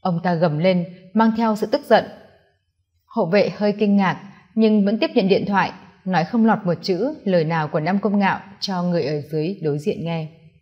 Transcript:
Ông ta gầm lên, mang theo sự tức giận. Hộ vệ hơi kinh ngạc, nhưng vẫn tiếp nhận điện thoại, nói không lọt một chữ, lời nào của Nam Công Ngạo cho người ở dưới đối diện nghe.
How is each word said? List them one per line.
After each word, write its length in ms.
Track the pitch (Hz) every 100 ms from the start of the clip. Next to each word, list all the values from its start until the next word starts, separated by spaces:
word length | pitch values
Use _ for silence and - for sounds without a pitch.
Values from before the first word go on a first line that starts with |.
Ông 200 | 196 170
ta 100 | 180
gầm 240 | 175 170 151
lên, 260 | 180 180 170 - -
mang 180 | 214 226 220
theo 200 | 233 214
sự 100 | 214
tức 140 | 285 285
giận. 160 | 214 - - - _ _ _ _ _ _ _ _
Hộ 200 | - 190
vệ 240 | 202 175 170
hơi 160 | 208
kinh 240 | 208 214 202
ngạc, 240 | 190 151 - - _
nhưng 300 | 220 220 214
vẫn 140 | 196 220
tiếp 120 | 320
nhận 140 | 277 190
điện 160 | 185 196
thoại, 260 | 202 165 - - _
nói 200 | - 180
không 220 | 165 240 220
lọt 120 | 208
một 100 | 190 165
chữ, 320 | 170 175 240 302
lời 200 | - 180
nào 240 | 160 165 151
của 120 | 165
Nam 180 | 156 196
Công 200 | 208 202
Ngạo 220 | 196 160 - -
cho 220 | - 185
người 200 | 175 170
ở 180 | 143 151 143
dưới 240 | 156 156 196
đối 160 | 156 147
diện 260 | 147 -
nghe. 240 | 165 165 156 - - _